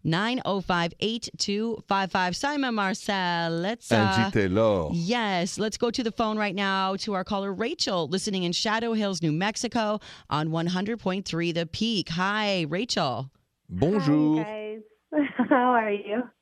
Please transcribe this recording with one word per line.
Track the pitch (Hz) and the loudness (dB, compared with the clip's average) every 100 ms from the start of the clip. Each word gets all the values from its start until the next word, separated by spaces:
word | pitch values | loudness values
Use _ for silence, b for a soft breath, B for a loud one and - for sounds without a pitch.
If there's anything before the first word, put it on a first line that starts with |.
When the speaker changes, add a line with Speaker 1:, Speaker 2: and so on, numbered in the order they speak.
Speaker 1:
nine | 156 165 214 254 | -2 0 0 -2
oh | - 196 | -2 -4
five, | 175 180 170 - | 0 0 0 -2
eight | 202 233 - - | -4 -4 -8 -6
two | - 202 226 220 - | -2 -2 -2 -4 0
five | 196 190 | 0 2
five. | 196 180 175 | 0 0 0
Simon | 285 294 269 | -2 0 -2
Marcel, | 220 196 202 - 196 180 175 170 | 0 0 -2 -2 0 0 0 0
let's, | 165 180 240 - | 0 -2 -4 0
uh, | |
Speaker 2:
Angie | 113 101 95 196 | 2 4 4 2
Taylor. | 117 98 95 113 98 78 | 2 4 4 6 4 2
Speaker 1:
Yes, | 85 170 240 214 185 180 - | -2 0 0 0 0 -2 -2
let's | 214 - | -4 0
go | 240 | -2
to | 226 | 0
the | 226 | -4
phone | - 226 214 | 0 -2 0
right | 208 | -2
now | 190 196 190 190 190 | 0 0 2 0 -2
to | - | -2
our | 196 | -4
caller, | 190 202 196 | -2 -2 -2
Rachel, | 185 226 330 - 190 151 | -2 -4 -2 -2 0 0
listening | 180 220 190 | -2 -2 -2
in | 175 | 0
Shadow | 170 220 220 233 | 0 0 0 0
Hills, | 226 208 185 | 0 0 0
New | 170 | 0
Mexico | 151 196 214 240 240 214 214 B B B | 0 -2 -2 -4 -2 0 -2 B B B
on | 147 160 | -2 0
one | 160 170 | 0 0
hundred | 180 202 233 | -2 -2 -2
point | - 190 | -2 -4
three | 190 165 170 | -4 -2 -2
The | 170 | -2
Peak. | 170 - 220 220 160 | -4 -2 0 0 -2
Hi, | 165 185 208 208 190 156 | -2 0 0 0 0 0
Rachel. | 170 240 - 151 113 135 - _ _ _ | -2 -2 0 0 -2 -6 -12 _ _ _
Speaker 2:
Bonjour. | 87 151 208 151 151 151 156 | 0 2 4 4 4 4 2
Speaker 3:
Hi, | 185 214 214 220 - _ _ | 0 -6 -8 -10 -14 _ _
guys. | 302 277 - | 0 0 0
<laughs> | 226 | 2
How | 277 247 | 4 6
are | 240 220 | 4 2
you? | 202 202 214 240 _ | -2 -2 -4 -4 _